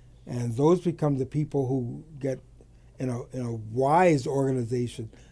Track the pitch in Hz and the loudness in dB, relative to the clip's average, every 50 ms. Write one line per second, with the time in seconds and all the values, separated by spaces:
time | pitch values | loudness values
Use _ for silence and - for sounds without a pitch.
0 | - - - - - - - 123 120 120 113 110 143 156 175 175 - 180 160 - | -20 -20 -20 -20 -12 -8 -6 -4 -4 -4 0 2 4 4 4 4 2 -4 -2 0
1 | 156 151 143 131 127 123 - 147 156 147 - 143 135 123 135 135 123 120 135 143 | 0 0 0 0 -2 -2 -2 -2 -2 0 0 -2 0 0 -2 -2 -2 -4 -8 -10
2 | 156 - 160 139 131 135 131 131 - - - - - - - - - - - - | -14 -16 -14 -6 -6 -6 -6 -6 -10 -20 -20 -20 -20 -20 -20 -20 -20 -20 -10 -6
3 | 139 127 123 120 117 - - 131 123 120 117 113 110 107 110 123 131 135 151 170 | -4 -4 -4 -6 -8 -10 -8 -6 -6 -6 -6 -6 -8 -6 -2 0 2 4 6 6
4 | 185 180 160 139 117 151 135 139 139 135 131 127 120 110 123 123 123 117 - - | 6 6 6 4 2 0 0 0 2 2 0 0 -2 -2 -2 -2 -2 -4 -6 -10
5 | 117 113 - - - - | -12 -14 -14 -20 -20 -20